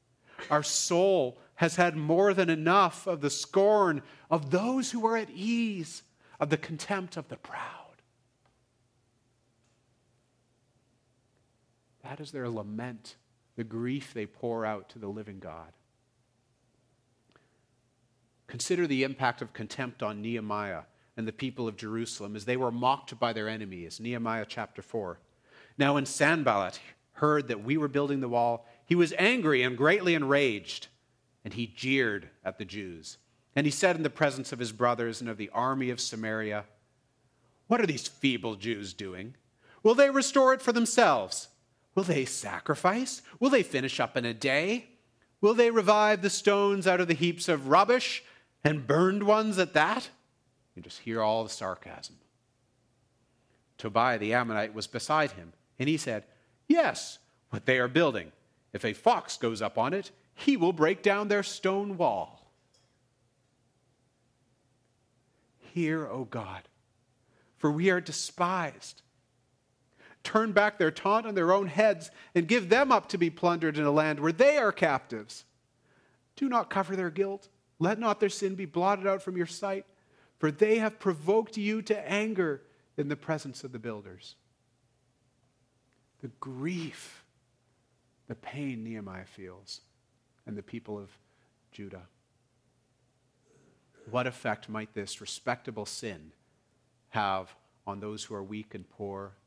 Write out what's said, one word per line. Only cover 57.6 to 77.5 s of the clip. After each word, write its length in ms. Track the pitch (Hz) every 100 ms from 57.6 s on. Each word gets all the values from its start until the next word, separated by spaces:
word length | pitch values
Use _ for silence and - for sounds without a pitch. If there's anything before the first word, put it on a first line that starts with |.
| -
they 140 | 131
are 80 | 123
building. 440 | 135 165 110 80 - _ _ _
If 120 | 98
a 80 | 117
fox 440 | 101 - 220 - -
goes 240 | 117 110
up 160 | 104 -
on 160 | 120
it, 200 | 190 196 - _
he 240 | - - 269
will 160 | 170
break 300 | 170 156 190
down 240 | 208 202 208
their 160 | 202
stone 540 | 190 - 190 196 202 185
wall." 560 | 160 101 80 - _ _ _ _ _ _ _ _ _ _ _ _ _ _ _ _ _ _ _ _ _ _ _ _ _ _ _ _ _ _ _ _
"Hear, 480 | - 175 156 160 143
O 180 | 120
God, 440 | 123 123 98 92 - _ _ _ _ _ _ _ _ _
for 160 | 151
we 180 | 147 185
are 100 | 180
despised. 1000 | 175 151 - - 175 185 160 - - - _ _ _ _ _ _ _ _ _ _ - -
Turn 300 | - 214 220
back 240 | 196 208 -
their 140 | 160
taunt 360 | 160 196 220 226
on 80 |
their 160 | 196 170
own 160 | 196 196
heads 440 | 151 220 175 - - -
and 120 | 175 165
give 220 | 240 180
them 240 | 226 277
up 160 | 226 -
to 80 | 190
be 140 | 170
plundered 480 | 170 175 170 160 151
in 60 |
a 60 | 147
land 300 | 147 156 143
where 120 | 156
they 260 | 165 269 294
are 120 | 220
captives. 760 | - 165 135 - 110 107 - - _ _ _ _ _ _ _ _ -
Do 100 | 277
not 220 | 240 185
cover 260 | 196 180
their 160 | 190 175
guilt. 380 | 160 196 196 -